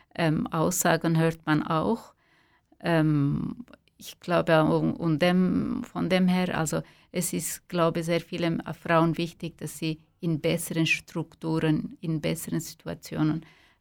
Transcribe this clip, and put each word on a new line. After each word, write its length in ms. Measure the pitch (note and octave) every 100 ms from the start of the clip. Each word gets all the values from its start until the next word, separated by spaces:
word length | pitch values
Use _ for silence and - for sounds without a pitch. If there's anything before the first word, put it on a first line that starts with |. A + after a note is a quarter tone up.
| _
ähm, 320 | - E3 D#3+ -
Aussagen 720 | E3 E3 - F3 E3 E3 E3
hört 260 | E3 D#3+
man 180 | - D3+
auch. 520 | - D#3+ F3+ A#3 - _ _ _ _ _ _ _
Ähm, 840 | F3 E3 D#3 D3+ C#3+ D3 - - - - _ _
ich 200 | - -
glaube, 420 | - E3+ E3 D#3+
und, 300 | D#3 D#3+ D#3+
und 260 | - E3 D3+
dem, 600 | F3+ F3+ F#3 F3+ - -
von 240 | - F3+ E3+
dem 200 | F#3 F#3
her, 280 | F#3 F#3 -
also 240 | D#3 D#3+ - _ _
es 200 | F3+ F3+
ist, 360 | F3+ E3 - -
glaube 320 | F3 E3 E3+
ich, 60 | E3
sehr 140 | E3+
vielen 420 | - E3+ E3+ E3 - -
Frauen 360 | - E3 E3 D#3
wichtig, 400 | E3 - E3 -
dass 200 | D#3 -
sie 200 | D#3+ D#3 _ _
in 200 | E3+ D#3
besseren 460 | E3 E3 - D#3+ D#3+
Strukturen, 1080 | - - E3+ D#3 - E3 D#3+ D#3+ D#3 - -
in 200 | E3 D#3
besseren 400 | D#3+ E3 - E3
Situationen, 840 | E3 - - E3 - D#3 D#3 D#3+ - _ _ _